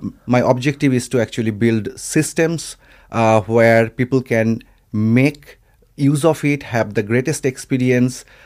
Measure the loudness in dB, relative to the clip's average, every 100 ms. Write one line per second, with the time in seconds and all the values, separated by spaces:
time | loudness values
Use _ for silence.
0 | -6 -12 -2 0 2 2 0 -2 0 0
1 | -2 -2 -2 -4 -4 0 0 0 -2 -10
2 | -4 -2 -2 -2 -2 -2 -8 -16 _ -20
3 | _ 0 2 2 2 4 6 4 2 -2
4 | -2 -2 0 0 0 -2 -6 _ _ -2
5 | 2 2 2 0 -12 -20 _ _ _ -2
6 | 0 2 2 0 0 -4 -4 -4 -2 -4
7 | -2 -2 -2 -4 -4 -6 -4 -2 0 2
8 | 0 -2 -14 -20